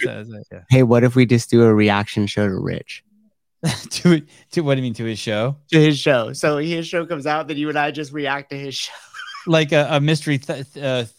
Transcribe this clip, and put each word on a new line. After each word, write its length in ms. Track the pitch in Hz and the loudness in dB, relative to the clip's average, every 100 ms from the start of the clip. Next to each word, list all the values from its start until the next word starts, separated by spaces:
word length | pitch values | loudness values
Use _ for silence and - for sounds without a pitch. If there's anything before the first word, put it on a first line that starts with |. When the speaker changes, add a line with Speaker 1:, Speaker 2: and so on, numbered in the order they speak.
| - | -6
Speaker 1:
That's, 220 | 110 110 | -8 -14
that's, 200 | 107 - | -16 -18
yeah. 100 | 92 - | -20 2
Speaker 2:
Hey, 140 | 131 | 4
what 200 | 123 120 | 6 4
if 120 | 123 123 | 4 4
we 100 | 120 | 4
just 240 | 120 - | 2 2
do 140 | 120 | 4
a 100 | 117 | 6
reaction 540 | 107 104 101 104 - 101 | 6 4 2 -2 -2 -2
show 180 | - 104 | 0 -2
to 60 | 92 | -2
Rich? 480 | 92 85 - - _ | -6 -8 -10 -20 _
Speaker 1:
<laughs> 40 | _ _ _ _ _ 165 120 - | _ _ _ _ _ -6 -6 -10
To, 280 | - 175 160 151 _ _ | 0 2 2 0 _ _
to, 80 | - | -4
what 120 | 151 | 0
do 40 | 135 | 0
you 20 | |
mean, 140 | 127 110 | -2 -4
to 80 | 113 | -6
his 140 | 107 | -6
show? 360 | - 107 120 143 _ | -4 -2 -2 -4 _
Speaker 2:
To 80 | 160 | 4
his 200 | 156 143 | 4 4
show. 340 | 156 127 113 | 2 0 0
So 240 | 135 160 147 | -2 -2 0
his 300 | 156 170 165 | -2 -4 -4
show 180 | 175 165 | -6 -4
comes 220 | 165 139 | -6 -4
out, 200 | 151 147 | -4 -4
then 100 | 147 | -6
you 120 | 151 | -4
and 80 | 147 | -2
I 140 | 147 | -2
just 200 | 147 143 | -4 -10
react 380 | 147 139 143 139 | -6 -4 -6 -8
to 80 | 139 | -12
his 160 | 139 127 | -10 -10
show. 160 | - - | -10 -14
<laughs> 500 | - - - - - | -20 -18 -16 -10 0
Speaker 1:
Like 240 | 160 151 | 0 2
a, 160 | 156 143 | 2 2
a 80 | 151 | 0
mystery 360 | 143 156 - 139 | 2 0 0 -4
th-, 340 | - 139 139 | -4 -10 -10
th-, 100 | 139 139 | -8 -4
uh, 200 | 127 113 | -4 -4